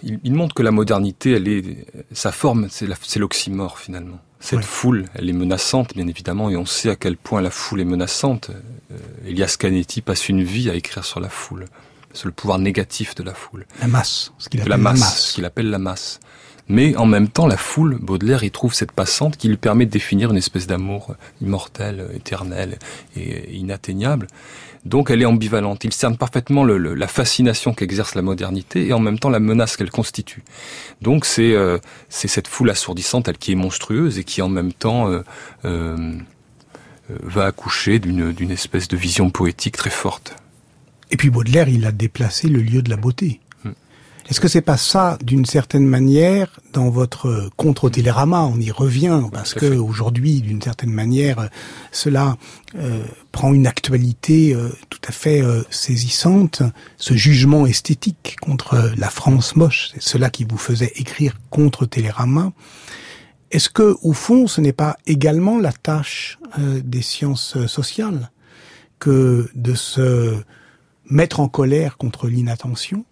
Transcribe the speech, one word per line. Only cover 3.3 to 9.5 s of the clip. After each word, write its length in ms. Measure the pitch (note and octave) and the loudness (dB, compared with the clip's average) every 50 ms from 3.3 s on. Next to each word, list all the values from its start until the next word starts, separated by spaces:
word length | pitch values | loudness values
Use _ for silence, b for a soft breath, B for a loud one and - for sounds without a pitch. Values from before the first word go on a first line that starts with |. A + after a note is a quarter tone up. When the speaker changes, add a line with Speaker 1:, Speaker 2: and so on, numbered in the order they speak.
| - - - - G2 F#2+ G2 F2 - - | -4 -6 -6 -4 -6 -6 -6 -8 -10 -14
Speaker 1:
finalement. 420 | - - F#2 F2+ F2+ F2+ F#2 F2+ _ _ _ _ | -16 -14 -14 -14 -14 -14 -18 -20 _ _ _ _
Cette 200 | - - - A#2+ | -8 -4 -2 -2
Speaker 2:
Oui. 60 | G#2 | -2
Speaker 1:
foule, 400 | G2+ - - - B2 B2 G#2+ F#2 F#2 - | -4 -8 -2 2 2 2 2 0 -6 -10
elle 160 | - F2+ F2+ | -8 -4 -4
est 40 | F2+ | -2
menaçante, 600 | F2+ F2+ F2+ F#2 F#2 - - - C3 B2+ B2 - | -2 0 -2 -2 -2 -2 0 0 0 0 -2 -4
bien 140 | G2 F2+ F2 | -8 -8 -6
évidemment, 420 | E2+ - - - F2 G2+ G#2+ G#2+ | -8 -8 -8 -6 -4 -4 -2 -2
et 60 | F#2+ | -2
on 100 | F2 F2+ | -4 -4
sait 240 | - - - - A#2 | -4 -6 -4 -2 -2
à 60 | G2+ | -4
quel 220 | - - F#2+ F2 - | -2 -4 -4 -4 -6
point 240 | _ - - G#2 | _ -4 -2 -2
la 100 | F#2 F2+ | -2 -2
foule 300 | - - - - A2 G2 | -4 -8 -10 -6 -4 -4
est 40 | F#2 | -2
menaçante. 640 | F2+ F2+ F2 F2+ F2+ - - - C#3 B2+ A2+ - - - G2 - - B2 - _ _ | -2 -2 -2 -2 -4 -4 -2 -2 -2 -2 -2 -6 -12 -16 -16 -16 -18 -18 -20 _ _
Euh, 60 | - - - - - - - F#2 | -18 -18 -18 -18 -20 -16 -12 -8
Elias 300 | F2 F#2 G2 F#2 | -2 -2 0 -2